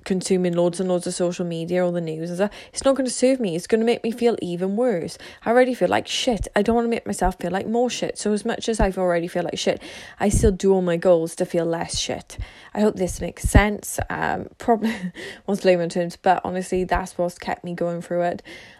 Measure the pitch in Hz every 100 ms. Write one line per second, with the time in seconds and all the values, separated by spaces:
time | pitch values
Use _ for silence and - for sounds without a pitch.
0 | - 185 175 190 180 170 175 175 185 180
1 | 180 175 175 180 175 165 165 180 180 175
2 | 160 156 170 175 202 - - - 269 269
3 | 254 - 254 262 202 165 - 220 226 226
4 | 226 233 233 208 175 175 185 208 254 175
5 | - - - - 220 247 254 233 180 107
6 | - - 262 202 - 208 202 233 233 233
7 | 202 202 185 - 175 190 - 233 247 -
8 | 170 - 208 208 226 - - 220 196 185
9 | 180 170 175 175 170 - 196 - - -
10 | - - 208 - 220 185 196 190 180 170
11 | 185 170 165 - - 175 165 165 165 -
12 | - - - - - - - 208 214 190
13 | 175 - 175 - - - 208 208 - -
14 | - 85 80 92 - - - 220 220 196
15 | 180 - - - - 202 190 180 170 180
16 | 175 - 190 175 - 185 180 185 180 180
17 | 185 - 175 - - - 175 175 175 170
18 | - 175 175 - - - -